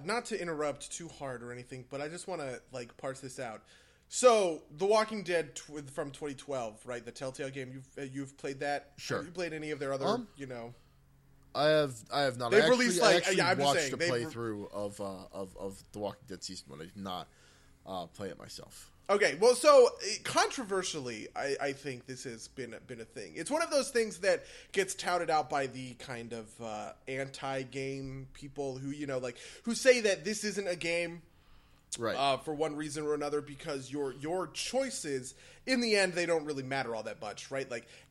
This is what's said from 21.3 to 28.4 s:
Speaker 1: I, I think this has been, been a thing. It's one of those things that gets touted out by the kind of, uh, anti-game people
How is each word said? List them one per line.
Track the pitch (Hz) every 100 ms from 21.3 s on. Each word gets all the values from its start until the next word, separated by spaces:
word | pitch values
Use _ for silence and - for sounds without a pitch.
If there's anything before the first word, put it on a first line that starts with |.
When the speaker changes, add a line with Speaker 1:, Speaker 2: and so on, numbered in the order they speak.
| -
Speaker 1:
I, | 139 139
I | 143
think | 135 147 123 127
this | 127
has | 131 113 -
been, | - 120 110 123
been | 117
a |
thing. | 110 - 95 95
It's | 180
one | 302
of | 320
those | 294 247
things | 233 220 170
that | 190 175 - - -
gets | 190 190
touted | - 190 180 165
out | 156 143
by | 143 135
the | 120 127
kind | 117 - 120 117
of, | 117 107 -
uh, | 113 107 104 - -
anti-game | 135 135 135 135 135 127 135 135 135 135 135 131
people | -